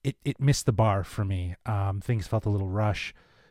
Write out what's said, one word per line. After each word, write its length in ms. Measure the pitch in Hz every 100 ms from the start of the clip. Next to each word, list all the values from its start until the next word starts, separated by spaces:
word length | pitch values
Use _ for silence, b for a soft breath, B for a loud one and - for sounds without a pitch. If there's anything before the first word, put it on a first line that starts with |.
It, 120 | 135 -
it 160 | 147 -
missed 260 | 135 139 -
the 60 |
bar 320 | 107 110 101
for 200 | 92 -
me. 300 | 98 98 90 87 -
Um, 340 | 104 98 98
things 260 | - 113 95
felt 200 | 110 107
a 40 |
little 180 | 101 95
rush. 460 | 98 104 92 - b b b b